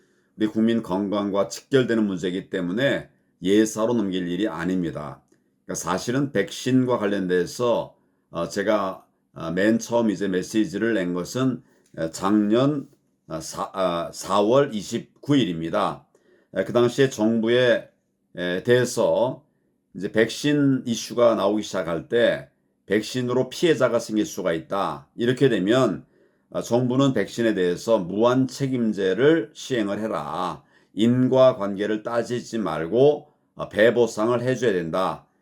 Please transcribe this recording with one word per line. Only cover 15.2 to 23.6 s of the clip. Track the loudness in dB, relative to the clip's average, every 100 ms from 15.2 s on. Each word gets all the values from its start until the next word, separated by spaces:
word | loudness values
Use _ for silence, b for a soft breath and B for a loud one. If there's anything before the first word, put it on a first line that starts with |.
| 0 2
일입니다. | 2 -2 -4 -2 -2 -6 _ b b b b -6
에, |
그 | 0
당시에 | 2 2 2 0
정부에, | 2 0 2 2 4 4 2 -2 _ _ _ _ -6
에, | -4 -2
대해서 | 4 4 4 0 2 2 0 -4 _ _ _ _ _ -10
이제 | -2
백신 | 0 0 0 0 2 2 2 -2
이슈가 | -6 -4 2 4 4
나오기 | 0 0
시작할 | -2 -6 -4 -4 -2
때 | 0 2 0 -8 _ _ _ -2
백신으로 | -2 -2 -6 -2 -2 -2
피해자가 | 0